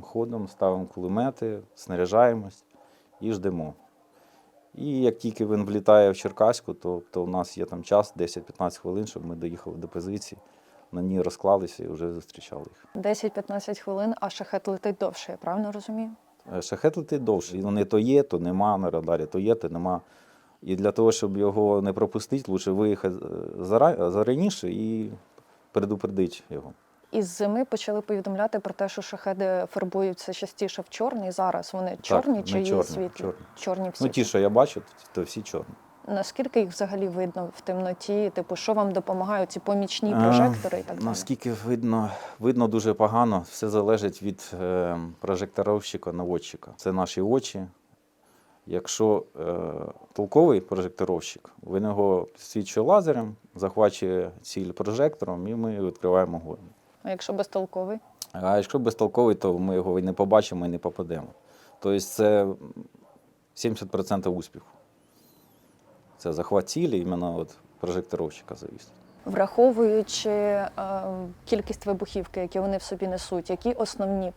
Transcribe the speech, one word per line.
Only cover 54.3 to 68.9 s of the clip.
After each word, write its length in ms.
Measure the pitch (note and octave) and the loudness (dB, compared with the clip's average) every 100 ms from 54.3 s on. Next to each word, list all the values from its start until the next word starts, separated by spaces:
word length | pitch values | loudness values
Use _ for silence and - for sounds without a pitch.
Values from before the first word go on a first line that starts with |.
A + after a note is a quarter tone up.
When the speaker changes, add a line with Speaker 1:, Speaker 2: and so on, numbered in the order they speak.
| F2+ | -8
Speaker 1:
ціль 300 | - G2 F2+ | -10 -6 -6
прожектором, 760 | - G2 A2+ D3+ - F#2 F2 G2 | -4 -4 2 0 0 -6 -6 -6
і 60 | |
ми 320 | A#2 A2+ G#2 F#2 | -4 -4 -4 -4
відкриваємо 520 | F2 F#2 F2+ F2 E2+ | -2 4 4 4 -2
вогонь. 140 | E2 D2+ F2 - _ _ | -8 -12 -16 -20 _ _
Speaker 2:
А 80 | - | -8
якщо 220 | F#3 - | -6 -4
безтолковий? 640 | G3+ G3 G3 F#3+ F#3 F#3 A3+ - _ - | -4 -4 -4 -4 -6 -6 -8 -12 _ -14
Speaker 1:
А 240 | F#2 F#2 G#2 | -4 2 2
якщо 220 | G2 C#3 | 2 0
безтолковий, 560 | A#2 A2 G#2+ A#2+ A#2+ | 0 2 2 4 4
то 240 | G2+ G2 F2+ | 4 2 0
ми 160 | F#2+ | 0
його 240 | F#2 F#2 F2+ | 0 2 0
і 40 | |
не 100 | F#2 | 0
побачимо, 540 | F#2 G2 G#2+ G2+ F2+ F2 | 0 6 6 4 -2 -4
і 20 | |
не 100 | E2+ | -4
попадемо. 500 | F2 - E2+ D#2+ C2+ - _ _ - - | -6 -6 -6 -8 -8 -18 _ _ -20 -4
Тобто 200 | G2 G2 | 0 0
це 460 | F#2+ - G#2+ G#2 G2 - D2 - - _ _ _ _ _ _ | 0 2 6 6 4 -2 -12 -16 -18 _ _ _ _ _ _
сімдесят 360 | - A#2+ A2 G2 | -4 -4 -4 -4
процентів 460 | G2+ F#2+ G2 F#2 F2+ | -4 -2 -2 -2 -4
успіху. 300 | - - - - _ _ _ _ _ _ _ _ _ _ _ _ _ _ | -8 -18 -20 -20 _ _ _ _ _ _ _ _ _ _ _ _ _ _
Це 140 | F2 | -6
захват 360 | D#2 E2+ G2+ F2+ | -4 0 0 2
цілі, 300 | D#3 E3+ G2+ | -2 0 0
іменно 400 | F2 F2+ F2 E2+ | 0 -2 -2 -4
от 160 | D#2+ - _ _ | -8 -12 _ _
прожекторовщика 760 | F2 F2+ F2 E2 D#2+ - - | -4 -4 -4 -4 -4 -8 -16
завісить. 380 | - - - - | -16 -14 -18 -20